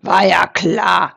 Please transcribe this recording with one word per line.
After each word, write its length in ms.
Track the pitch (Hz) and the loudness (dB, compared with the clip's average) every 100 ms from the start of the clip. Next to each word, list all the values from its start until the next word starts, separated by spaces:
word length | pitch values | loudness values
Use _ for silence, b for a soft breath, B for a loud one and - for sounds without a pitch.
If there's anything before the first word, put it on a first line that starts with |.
War 220 | - 185 | 0 0
ja 220 | 196 175 180 | 2 0 -2
klar 680 | - 180 214 196 180 160 | -2 -4 -2 0 0 -2